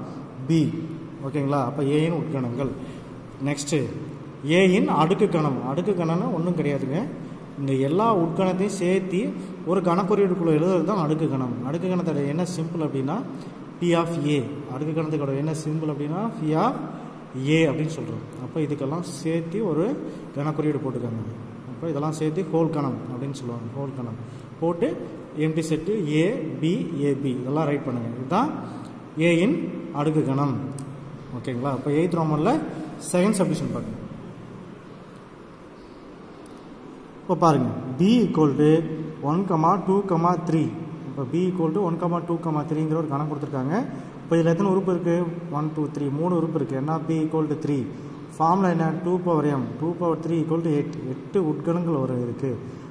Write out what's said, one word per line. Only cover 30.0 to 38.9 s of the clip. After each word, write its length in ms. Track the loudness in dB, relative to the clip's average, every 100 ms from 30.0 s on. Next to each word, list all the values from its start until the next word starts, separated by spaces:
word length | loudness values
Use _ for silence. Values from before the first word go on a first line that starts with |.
அடுக்கு 200 | 2 2 2
கணம். 260 | 2 2 0 -4 -8 -10 -12 -14 -14 -12 -8
ஓகேங்களா? 340 | -4 -2 -2 -2
அப்ப 120 | 0 2
எய்த் 160 | 2 2
ரோமன்ல 320 | 2 2 4 2 0 -6 -10 -10 0
செகண்ட் 240 | 4 4 4
சப்டிவிஷன் 320 | 2 2 -2
பாருங்க. 200 | -4 -6 -8 -10 -12 -12 -14 -14 -14 -16 -16 -16 -18 -18 -18 -18 -18 -18 -18 -18 -18 -18 -18 -18 -18 -18 -18 -18 -18 -18 -18 -16 -18 -18 -12
இப்போ 140 | -2 4
பாருங்க, 260 | 6 6 2 -2 -6 2
B 120 | 4 6
equal 260 | 4 4 4 6
to 100 | 6 6 2